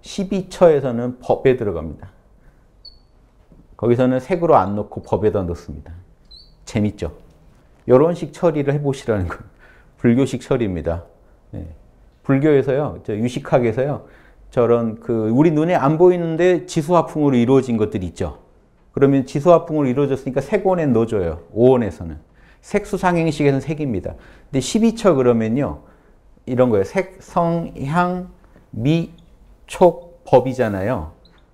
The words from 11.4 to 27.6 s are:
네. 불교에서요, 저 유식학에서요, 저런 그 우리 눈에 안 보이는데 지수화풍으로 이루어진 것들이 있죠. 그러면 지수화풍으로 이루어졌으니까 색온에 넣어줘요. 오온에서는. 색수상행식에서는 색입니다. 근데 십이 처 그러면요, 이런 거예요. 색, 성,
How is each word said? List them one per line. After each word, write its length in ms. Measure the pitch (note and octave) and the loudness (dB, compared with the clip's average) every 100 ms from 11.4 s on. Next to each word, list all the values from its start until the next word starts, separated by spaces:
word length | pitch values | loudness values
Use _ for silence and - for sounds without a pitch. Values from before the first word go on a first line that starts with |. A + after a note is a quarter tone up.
| _ | _
네. 140 | G2+ E2 - _ _ _ _ - | -16 -16 -18 _ _ _ _ -2
불교에서요, 680 | C3+ D3+ C#3 B2+ C3+ C#3+ E2+ | 2 4 2 2 -2 -4 -8
저 120 | - G#2 | -8 -4
유식학에서요, 840 | A#2 C#3 - C#3+ A#2+ A2 C#3 C3 - - - _ - | -4 -6 0 0 2 0 -2 -6 -10 -20 -20 _ -6
저런 480 | - A#2 A#2 A#2 G#2+ | 0 2 2 0 -6
그 320 | - A#2 A2 | -4 -2 2
우리 160 | A#2+ E3 | 4 4
눈에 240 | D3+ E3 | 2 0
안 240 | E3+ C3+ D#3 | 0 0 4
보이는데 680 | F3+ F3+ E3 D#3+ F3+ F3 - | 4 4 0 0 2 0 -2
지수화풍으로 680 | E3 D3+ F3 E3 D#3 C#3+ B2 | -4 0 2 0 0 2 2
이루어진 400 | A#2 C3+ B2 A2+ | 4 2 2 -2
것들이 300 | G#2+ G#2+ F2+ | -2 -4 -8
있죠. 300 | - E2+ - _ _ _ _ _ | -6 -8 -8 _ _ _ _ _
그러면 340 | - C#3 C#3 C3 | 0 2 2 -2
지수화풍으로 640 | D3+ D#3+ E3 E3 D3+ C#3 | 0 4 4 2 -2 -2
이루어졌으니까 520 | B2 C#3+ C3+ - B2 | 0 -2 -2 -4 -6
색온에 440 | - G#3 F#3+ F3+ D3+ | -4 -2 0 0 0
넣어줘요. 540 | A2+ A2+ G#2+ E2+ D#2+ - | 0 0 -2 -2 -6 -8
오온에서는. 640 | G#2 B2 B2+ G#2+ - E2+ D2+ - _ _ _ | 2 4 4 0 -6 -12 -14 -18 _ _ _
색수상행식에서는 1000 | - G#3 G3+ F#3 F#3 F3 E3 C#3+ D3 C3+ | -8 -6 -6 -4 0 0 0 0 0 0
색입니다. 520 | C3 D3+ C#3+ G2 F2 - - - - | -4 -6 -6 -6 -8 -12 -20 -20 -8
근데 140 | C3+ | -6
십이 360 | B2 A3 A3+ A3+ | -2 0 0 2
처 200 | G3+ C#3 | 2 4
그러면요, 640 | B2 A#2 A2 A#2+ F#2 C#2+ - _ _ _ _ _ - | 4 2 0 -2 -4 -8 -16 _ _ _ _ _ -4
이런 240 | B2 B2+ | 2 4
거예요. 140 | G3 | 2
색, 400 | G3 G3 F#3 - | 0 -2 -6 -8
성, 500 | - F3+ E3+ E3+ | -6 -2 0 -2